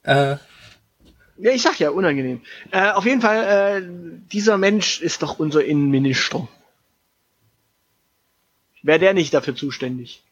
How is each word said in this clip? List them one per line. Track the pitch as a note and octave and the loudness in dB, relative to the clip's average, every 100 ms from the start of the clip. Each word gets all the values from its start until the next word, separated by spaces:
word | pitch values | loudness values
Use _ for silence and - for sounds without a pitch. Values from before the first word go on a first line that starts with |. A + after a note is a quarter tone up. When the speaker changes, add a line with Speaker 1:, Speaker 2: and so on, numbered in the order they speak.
Speaker 1:
Äh, | - C#3 C#3 C#3+ - - - - _ _ _ _ _ - | 0 2 2 -2 -10 -20 -20 -20 _ _ _ _ _ -4
Speaker 2:
Ja, | G#3 | 0
ich | C4 | 2
sag | - - | 0 0
ja, | D3+ | 0
unangenehm. | C#3+ F#3 C#3 C3 B2 - - - | 0 0 0 -2 -6 -12 -20 -6
Äh, | F#3+ G3 | 0 2
auf | G3 G#3 | 2 2
jeden | C4 | 2
Fall, | A3+ A3 | 2 0
äh, | G#3+ G3+ G3+ G3+ F3+ F3 E3+ E3 - | 2 2 2 -2 -6 -12 -16 -18 -10
dieser | G#3 G#3 G3+ | -4 0 2
Mensch | G3 G#3 - - | 4 2 0 -4
ist | D#3+ - | -6 -4
doch | D3 - | -6 -4
unser | D#3 D3+ | -2 0
Innenminister. | C#3 D3 C#3+ C#3 C3+ B2+ - - A#2+ _ _ _ _ _ _ _ _ _ _ _ _ _ _ _ _ _ _ _ _ _ _ _ | 2 2 2 2 2 0 -2 -4 -8 _ _ _ _ _ _ _ _ _ _ _ _ _ _ _ _ _ _ _ _ _ _ _
Wär | D3 D#3+ | 0 4
der | F#3+ | 4
nicht | F#3+ D3 - | 2 2 0
dafür | - C3 | -2 -6
zuständig? | C#3+ - B2+ B2+ A#2+ - _ | -8 -6 -8 -8 -12 -20 _